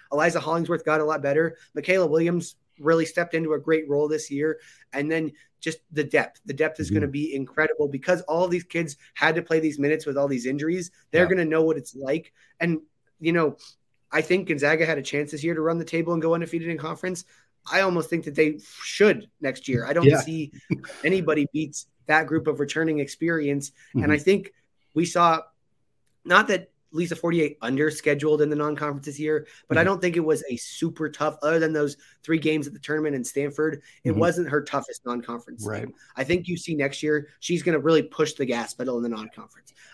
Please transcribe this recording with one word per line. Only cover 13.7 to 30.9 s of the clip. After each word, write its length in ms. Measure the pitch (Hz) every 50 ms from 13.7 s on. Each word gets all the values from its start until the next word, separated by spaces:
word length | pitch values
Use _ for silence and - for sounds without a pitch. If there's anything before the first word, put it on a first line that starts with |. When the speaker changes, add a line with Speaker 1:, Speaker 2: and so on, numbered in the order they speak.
| _ _ _ _ _ _ _ -
Speaker 1:
I 80 | - 156
think 280 | 160 - 180 196 185 -
Gonzaga 360 | 156 139 143 147 160 160 165
had 140 | 160 160 143
a 40 |
chance 280 | 135 - 143 143 151 143
this 120 | 160 147
year 120 | 147 170 170
to 60 | 156
run 180 | 156 165 165 165
the 60 | 165
table 280 | - 165 165 160 170
and 80 | 170 165
go 140 | 160 165 170
undefeated 340 | 170 165 165 170 170 165 170
in 100 | 160 147
conference. 460 | 143 160 165 - - 185 185 175 - _ _ _ _ _ _ _ - -
I 100 | 160 185
almost 300 | 196 190 180 165 156 -
think 160 | 175 165 165
that 80 | 151 139
they 240 | 156 156 156 151 - - - - -
should 480 | - - - - 202 214 - - - _ _ -
next 280 | 151 135 131 - - 139
year. 180 | 127 117 -
I 80 | 139 147
don't 100 | 170 170
Speaker 2:
Yeah. 160 | 143 - -
Speaker 1:
see 320 | - 160 160 160 147 143 - - - - 156 135 - - - -
anybody 440 | - 160 190 190 165 156 151 151 143 -
beats 340 | - 156 156 143 - - - _ _ _ -
that 200 | - 151 160 156
group 200 | 139 160 160 139
of 140 | 156 139 135
returning 380 | 143 143 - 156 160 160 151 147
experience. 760 | 139 143 - - 160 170 165 156 147 143 143 143 143 - _ _ - - -
And 180 | 131 - 151
I 40 | 151
Speaker 2:
Mm-hmm. 60 | 143 147
Speaker 1:
think 280 | 185 202 202 202 - _ _ _ _ _ _ _ _
we 140 | - 156 175
saw, 340 | 170 - 175 175 170 165 160 - _ _ _ _ _ _ _ _ _ _ _ _ _ _ _ -
not 220 | 170 175 202 220 -
that 220 | 196 180 - _ _ _ _ _
Lisa 240 | 156 165 175 170 165
Fortier 400 | - - 170 170 165 151 143 - -
underscheduled 800 | 113 120 135 139 151 156 147 - - 151 143 143 147 156 151 147
in 100 | 147 151
the 60 | 151
non-conference 500 | 147 147 151 147 139 151 147 143 139 139
this 120 | 147 139 147
year, 300 | 156 151 156 151 151 - - - _
but 100 | - 156
I 40 | 160
Speaker 2:
Mm-hmm. 60 | 170
Speaker 1:
don't 140 | 190 196 180
think 160 | 180 175 165
it 80 | 175 160
was 200 | 156 151 123 - 139
a 80 | 123 120
super 500 | - - - - 160 165